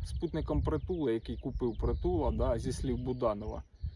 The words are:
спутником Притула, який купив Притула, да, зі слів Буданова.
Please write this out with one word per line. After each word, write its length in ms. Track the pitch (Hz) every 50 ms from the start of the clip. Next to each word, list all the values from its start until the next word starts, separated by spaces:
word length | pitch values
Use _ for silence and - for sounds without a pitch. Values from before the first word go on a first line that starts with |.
| -
спутником 580 | - - - 170 160 156 156 147 - 151 147 -
Притула, 480 | 151 156 147 - - 185 165 147 120
який 260 | 113 113 - - 117
купив 400 | - - 139 - - 131 117 107
Притула, 540 | - 120 120 120 - - 175 180 160 135 117
да, 280 | 113 113 127 131 120 110
зі 120 | 113 127
слів 260 | 120 - - 135 120
Буданова. 640 | 123 123 127 127 123 123 110 104 101 104 113 117 - - - - - - - -